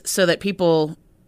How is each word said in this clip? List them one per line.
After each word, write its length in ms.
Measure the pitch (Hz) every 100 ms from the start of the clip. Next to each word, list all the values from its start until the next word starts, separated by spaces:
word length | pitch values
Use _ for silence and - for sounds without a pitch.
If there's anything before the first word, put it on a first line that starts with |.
| -
so 200 | - 175
that 140 | 165
people, 580 | 202 190 170 160 156 - _ _